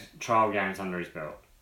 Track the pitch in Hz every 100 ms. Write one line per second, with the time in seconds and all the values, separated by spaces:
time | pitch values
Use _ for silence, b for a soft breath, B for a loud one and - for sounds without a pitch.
0 | - - - 113 107 101 95 95 92 90
1 | 85 82 76 - _ _